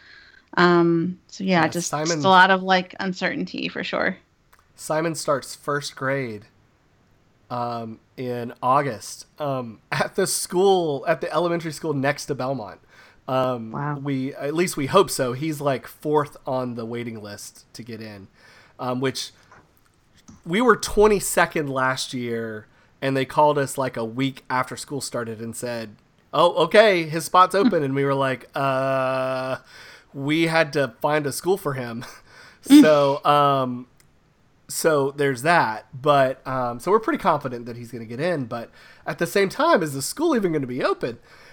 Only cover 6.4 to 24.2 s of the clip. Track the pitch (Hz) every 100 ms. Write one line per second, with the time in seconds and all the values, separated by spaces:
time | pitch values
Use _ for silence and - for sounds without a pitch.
6.4 | - _ _ _ _ _ _ _ _ _
7.4 | - 123 120 117 113 110 _ - 123 120
8.4 | 120 - 123 143 139 104 - - - -
9.4 | 143 131 117 101 _ 139 151 - 180 -
10.4 | - 180 196 185 160 135 165 156 170 156
11.4 | 175 170 160 143 160 143 139 143 - 127
12.4 | 131 131 98 80 _ - - _ - 131
13.4 | 127 123 113 139 143 143 143 131 131 -
14.4 | 147 156 185 - 135 196 156 - 127 127
15.4 | 160 147 143 123 - - 156 151 143 -
16.4 | 147 131 127 117 113 120 120 110 104 101
17.4 | - - _ - 113 110 110 101 - _
18.4 | - - _ - 127 127 131 - - -
19.4 | _ - _ _ _ _ _ _ - -
20.4 | 165 196 247 202 - - 220 196 - -
21.4 | - 165 143 131 131 131 - 127 120 117
22.4 | 113 107 - _ _ _ 135 135 131 160
23.4 | 151 143 135 - 127 123 113 120